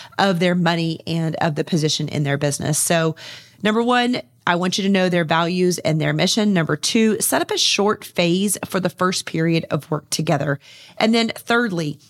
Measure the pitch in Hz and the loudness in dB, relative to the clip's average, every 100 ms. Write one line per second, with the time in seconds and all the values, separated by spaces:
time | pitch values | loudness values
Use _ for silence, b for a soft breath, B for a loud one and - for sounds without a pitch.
0 | B - 196 175 180 180 165 170 165 156 | B 0 0 2 2 2 2 0 -2 -4
1 | - 165 160 156 165 151 156 165 151 - | -4 -2 -2 -2 -2 -2 -2 0 0 -2
2 | 147 151 143 143 143 135 - 156 - 170 | -2 -2 0 0 0 -2 -2 -2 0 2
3 | 160 156 B B B B 202 220 233 247 | 0 -2 B B B B 0 2 2 2
4 | 247 247 - _ - 175 180 175 196 190 | 2 -2 -6 _ -2 0 0 0 2 2
5 | 185 175 160 165 170 180 180 170 - 156 | 2 2 2 2 0 2 2 0 0 0
6 | 147 156 180 - 208 185 156 156 - 226 | 0 0 0 2 2 2 0 -2 0 2
7 | 220 208 - - 349 415 - - 202 214 | 2 2 0 -2 -2 0 0 2 0 -2
8 | - - 175 185 202 - - 190 175 - | -4 -2 0 2 0 -2 -4 -4 -4 -2
9 | 185 180 - 160 165 165 - 165 - 151 | -2 -2 -4 -2 0 0 -2 -6 -4 -8
10 | - - 156 143 143 139 B B B - | -4 -4 -2 -2 -2 -6 B B B -2
11 | 220 226 226 - - 233 233 170 151 147 | 0 2 0 -4 -2 0 0 -2 -4 -8
12 | b | b